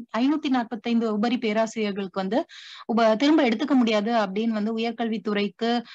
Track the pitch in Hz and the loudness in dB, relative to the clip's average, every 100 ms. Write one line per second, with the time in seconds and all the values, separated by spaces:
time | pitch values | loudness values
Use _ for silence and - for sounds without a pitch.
0 | 233 226 269 311 294 254 208 240 240 233 | -2 0 0 0 0 -2 -2 -6 -2 0
1 | 226 208 226 247 220 214 220 226 208 196 | 0 0 0 0 0 0 -2 -2 -4 -4
2 | 190 196 190 247 - - - - - 226 | -6 -6 -2 -2 -4 -10 -20 -14 -2 2
3 | 226 220 285 320 254 214 302 262 233 214 | 4 4 4 4 4 0 2 2 4 2
4 | 208 240 196 196 226 214 214 226 233 233 | 0 0 0 -2 -2 -2 -2 -2 -4 -4
5 | 233 220 214 202 202 - 233 240 233 | -4 -4 -2 -2 -2 -2 -2 -2 -4